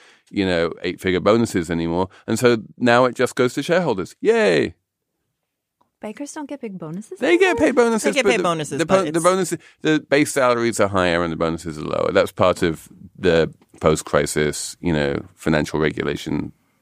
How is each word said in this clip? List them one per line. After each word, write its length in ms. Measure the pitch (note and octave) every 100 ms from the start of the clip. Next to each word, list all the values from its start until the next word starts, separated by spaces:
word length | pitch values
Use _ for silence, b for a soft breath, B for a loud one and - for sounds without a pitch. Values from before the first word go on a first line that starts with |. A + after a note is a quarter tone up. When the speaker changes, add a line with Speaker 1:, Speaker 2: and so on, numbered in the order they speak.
| b b b
Speaker 1:
you 160 | - F#2+
know, 260 | F2 E2+ -
eight-figure 380 | F#2 F2 F#2+ F2+
bonuses 500 | F2+ A2+ A#2 G2+ E2
anymore. 380 | E2+ E2 E2+ F#2 b -
And 120 | A2
so 200 | B2 A#2+ - -
now 260 | A#2+ A#2+
it 100 | B2+ A#2+
just 180 | B2
goes 180 | - B2+
to 80 | -
shareholders. 520 | C#3+ F3 E3+ G2+ F2 -
Yay. 540 | F#3+ A#3 G#3 D#3+ G#2+ - _ _ _ _ _ _ _ _ _ _ _ _
Speaker 2:
Bankers 320 | G#3+ G#3+ C#4+
don't 160 | D#4+ C#4+
get 120 | C#4+
big 180 | A3+ F#3+
bonuses 400 | D#3 E3+ A3 F#4
Speaker 1:
They 180 | C4+ F4
get 180 | F#4+ A#4
Speaker 2:
anymore? 100 | D4+
Speaker 1:
paid 80 |
bonuses, 280 | B3+ A#3 A3+
Speaker 3:
They 80 | -
get 100 | F#3+
Speaker 1:
but 60 | A3+
Speaker 3:
paid 80 | A#3
Speaker 1:
the, 40 |
Speaker 3:
bonuses, 340 | F3 E3 D3 C#3
Speaker 1:
the 80 | E3
Speaker 3:
but 80 | F#3+
Speaker 1:
bon-, 80 | E3+
the 60 | D#3+
Speaker 3:
it's 60 |
Speaker 1:
bonuses, 340 | E3 F#3+ F3+ E3+ b b
the 240 | D#3 D#3 -
base 240 | C#3+ C#3+
salaries 460 | - B2 A#2+ A#2 G#2+
are 80 | G2+
higher 360 | G2+ F2+ E2+
and 80 | E2+
the 40 | E2
bonuses 400 | E2 E2 E2+ D2+
are 60 |
lower. 300 | D#2 D#2 D#2+
That's 180 | F2+ F2
part 320 | - F#2 F2
of 260 | F2+ D#2+ - - - -
the 340 | F#2 E2 D#2 - _ -
post-crisis, 960 | E2 D#2 - D2+ D2 - D2+ - - -
you 120 | F2
know, 280 | D2+ C#2+ C#2+ -
financial 460 | _ - D#2 D2 D2+
regulation. 720 | D#2 - C#2 C#2+ - D#2 D2 - _ _